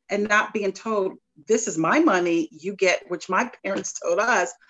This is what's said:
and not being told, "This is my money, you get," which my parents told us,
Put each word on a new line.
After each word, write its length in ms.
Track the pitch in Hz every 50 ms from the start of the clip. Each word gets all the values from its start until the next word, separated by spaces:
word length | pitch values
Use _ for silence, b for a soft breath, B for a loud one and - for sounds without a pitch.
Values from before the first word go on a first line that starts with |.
| _ -
and 140 | 196 202 208 208
not 260 | 208 214 214 214 -
being 200 | 220 202 196 190
told, 400 | - - 226 220 208 190 190 - - _ _ _ - - -
"This 200 | 214 220 - -
is 100 | - 160
my 220 | 160 165 214 302
money, 500 | 339 302 196 180 175 175 170 170 156 -
you 240 | - 156 156 190 196
get," 280 | 185 190 180 165 - - -
which 200 | 180 170 - -
my 220 | 180 196 254 240 - - -
parents 300 | 196 196 190 190 - -
told 260 | - - 170 170 180
us, 320 | 214 240 240 190 180 170 - _ _ -